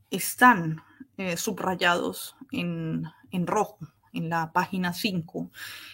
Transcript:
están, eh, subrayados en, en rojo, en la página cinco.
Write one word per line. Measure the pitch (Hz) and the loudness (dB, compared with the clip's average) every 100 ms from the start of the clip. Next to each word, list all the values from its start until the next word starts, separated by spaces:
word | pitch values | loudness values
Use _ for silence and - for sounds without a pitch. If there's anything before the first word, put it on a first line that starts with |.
| _ | _
están, | 190 - - - 214 165 160 - - - - | -6 -4 6 8 8 2 -4 -10 -20 -18 -8
eh, | 190 170 | -6 -4
subrayados | - 185 185 180 180 175 175 190 - - - | -4 -2 -2 2 4 4 0 -4 -10 -16 -10
en, | - 175 165 160 160 160 - - | -6 -4 -4 -4 -4 -6 -12 -8
en | 185 170 | -4 0
rojo, | 202 202 - 151 _ _ | 0 0 -4 -20 _ _
en | 170 165 | -8 -2
la | 170 160 | -2 0
página | 175 175 190 180 | 0 0 0 -2
cinco. | 175 214 185 160 170 175 - - - - | -2 -2 -2 -4 -8 -10 -10 -14 -14 -16